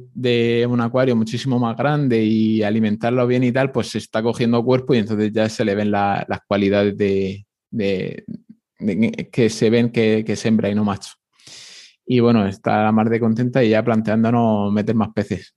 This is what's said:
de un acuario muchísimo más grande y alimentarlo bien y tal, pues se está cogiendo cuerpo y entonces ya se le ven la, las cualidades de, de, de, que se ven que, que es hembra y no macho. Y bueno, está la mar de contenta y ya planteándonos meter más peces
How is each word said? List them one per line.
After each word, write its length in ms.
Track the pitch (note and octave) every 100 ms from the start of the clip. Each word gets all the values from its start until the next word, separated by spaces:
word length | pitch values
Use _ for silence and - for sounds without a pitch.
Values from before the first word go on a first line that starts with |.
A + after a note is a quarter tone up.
| -
de 520 | - B2 A#2+ A#2 A#2 A#2+
un 100 | A#2+
acuario 380 | A#2 B2+ C3 A#2
muchísimo 420 | A2 B2 C3+ B2
más 160 | A#2 A2+
grande 480 | C3+ D3 C#3 A2+
y 400 | A2 A2 A2 A2
alimentarlo 640 | G#2 A2+ A2 G#2+ A#2+ B2+ B2
bien 160 | B2
y 80 | B2
tal, 220 | B2+ C3+
pues 160 | B2 G#2+
se 80 | G#2+
está 260 | - A2
cogiendo 400 | A#2 A2 A#2 A#2
cuerpo 320 | A#2+ B2+ B2+ A#2+
y 40 |
entonces 340 | G#2 G#2+ G#2+
ya 160 | A2 A2
se 160 | - G#2+
le 100 | G2+
ven 160 | G#2
la, 340 | G2+ G2+ F#2+ -
las 100 | G2 -
cualidades 480 | G2+ G2 G2+ G2+ G2+
de, 500 | G2+ G2 F#2+ G2 - _ _
de, 540 | A#2+ G2 F#2+ - - - - - - _ -
de, 500 | G#2 F#2+ A2+ - -
que 200 | - A2
se 200 | - A2+
ven 200 | A#2 A#2+
que, 340 | A#2 A2 A2 A2
que 60 |
es 140 | G2+ A2+
hembra 240 | A2 G2+
y 60 | G#2
no 100 | G#2
macho. 260 | F#2+ - - _ _ - - - - - _ -
Y 160 | B2
bueno, 260 | A#2 A#2 G2
está 360 | G2+ A#2 G#2+
la 100 | G#2+
mar 160 | A2 A2
de 100 | A2+
contenta 420 | A2+ A2+ B2+ C3+
y 100 | A2+
ya 120 | A2
planteándonos 880 | A#2+ A2 G#2+ A2+ A2+ A#2+ A2+ G#2 G2+
meter 240 | G#2 G#2 A2+
más 140 | G2+
peces 420 | - G2+ F2+ -